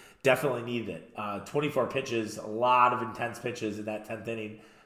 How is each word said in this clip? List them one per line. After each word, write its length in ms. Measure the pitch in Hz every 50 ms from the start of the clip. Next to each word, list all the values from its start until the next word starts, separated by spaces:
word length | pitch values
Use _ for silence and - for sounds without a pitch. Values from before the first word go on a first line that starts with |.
| - - - _ -
definitely 400 | 135 127 - 147 139 123 120 117
needed 260 | 120 120 117 110 98
it. 220 | 82 80 - - -
Uh, 240 | 107 104 104 101 98
twenty-four 480 | 95 - - 147 151 143 - 131 117
pitches, 500 | - - 135 135 - 120 113 110 104 -
a 100 | - -
lot 440 | 107 107 113 123 123 123 123 123 123
of 100 | 120 113 117
intense 360 | 113 101 - 123 113 104 -
pitches 380 | - 123 113 - 113 107 104
in 80 | 110 104
that 200 | 110 107 104 -
tenth 220 | - 113 107 98
inning. 320 | 117 117 113 107 107 107 - - - - - _